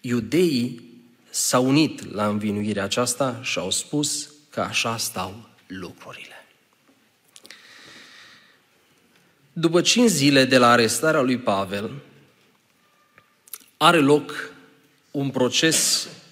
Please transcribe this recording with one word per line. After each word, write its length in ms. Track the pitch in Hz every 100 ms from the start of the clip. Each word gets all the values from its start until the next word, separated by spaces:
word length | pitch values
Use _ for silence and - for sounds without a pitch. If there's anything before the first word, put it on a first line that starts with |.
Iudeii 880 | 127 120 104 151 180 131 123 139 - - _ _ _
s-au 360 | - - 127 127
unit 460 | 139 151 - -
la 140 | 101 104
învinuirea 580 | 104 107 104 104 101
aceasta 540 | 98 - 123 - 135 120
și 160 | 117 -
au 120 | 90
spus 600 | - - 147 147 - - - _
că 100 | -
așa 360 | 101 110 120 113
stau 520 | - - 90 104 113 _ _
lucrurile." 800 | 95 85 - - - - - _ _ _ _ _ _ _ _ _ - - - - - - - - - - - _ _ _ _ _ _ _ _ _ _ _
După 280 | - 160 170
cinci 300 | 170 226 240
zile 340 | 165 143 139
de 140 | 131 131
la 120 | 120
arestarea 500 | 120 113 - 156 156
lui 180 | 131 120
Pavel, 520 | - 98 95 101 107 139 - _ _ _ _ _ _ _ _ _ _ _ _ _ _ - _ _
are 220 | 156 170
loc 540 | 139 147 - - - - - _ _ _ _
un 200 | 143 139
proces 800 | 131 123 - 160 151 - - - - -